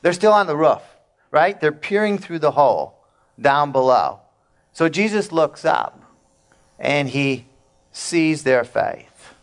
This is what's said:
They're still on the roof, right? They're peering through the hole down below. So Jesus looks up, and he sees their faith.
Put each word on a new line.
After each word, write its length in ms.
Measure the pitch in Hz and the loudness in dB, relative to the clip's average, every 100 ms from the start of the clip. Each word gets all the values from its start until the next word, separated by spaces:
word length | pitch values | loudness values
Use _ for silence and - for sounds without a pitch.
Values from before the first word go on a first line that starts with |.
They're 120 | 170 | 0
still 200 | 180 208 | 2 4
on 140 | 208 190 | 4 2
the 100 | 147 | 2
roof, 240 | 156 104 - _ _ _ _ | 2 2 -4 _ _ _ _
right? 300 | 147 170 202 | 0 2 0
They're 120 | 156 | -4
peering 460 | 147 - 202 214 202 | -4 -4 -2 -2 -4
through 220 | - 170 | -6 -4
the 120 | 151 | -2
hole 480 | 127 139 92 69 _ _ _ _ - | 2 2 2 -4 _ _ _ _ -4
down 320 | 139 139 147 | 0 0 0
below. 500 | 135 127 123 76 - _ _ _ _ _ | 0 2 2 0 -6 _ _ _ _ _
So 160 | - 165 | -2 -2
Jesus 420 | 160 214 208 202 | 0 -2 -2 -2
looks 320 | 165 151 - | -2 -2 -2
up, 360 | 160 62 55 - _ _ _ _ _ _ _ _ | -2 -2 -4 -10 _ _ _ _ _ _ _ _
and 300 | 127 143 139 | -4 -2 -2
he 380 | 127 139 127 - _ _ _ _ | -2 -2 -4 -10 _ _ _ _
sees 520 | - - 170 160 156 | -16 -4 0 0 -2
their 200 | 131 127 | 0 0
faith. 680 | 120 110 104 - - _ - _ | 0 -4 -4 -6 -18 _ -20 _